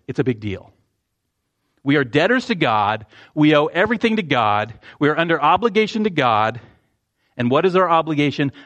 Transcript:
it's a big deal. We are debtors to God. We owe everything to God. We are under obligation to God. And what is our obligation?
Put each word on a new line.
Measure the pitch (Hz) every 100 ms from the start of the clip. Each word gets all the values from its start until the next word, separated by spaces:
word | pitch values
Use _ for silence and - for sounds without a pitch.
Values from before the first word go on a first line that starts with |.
| -
it's | 127
a |
big | 131 113
deal. | 107 92 - _ _ _ _ _ _ _ _ _ _ _
We | 135 147
are |
debtors | 131 143 175 254 -
to |
God. | 208 143 110 101 110 110 - -
We | - 151 151
owe | 156
everything | 165 214 233 233 220
to |
God. | 165 131 107 104 110 - - -
We | 143
are | 151
under | 170 165
obligation | 147 185 233 202 214 220
to | 214
God. | 160 127 107 110 117 - _ _ _ _ _ _ -
And | 120
what | 135 180
is |
our | 180 180
obligation? | 165 156 147 147 135 143 -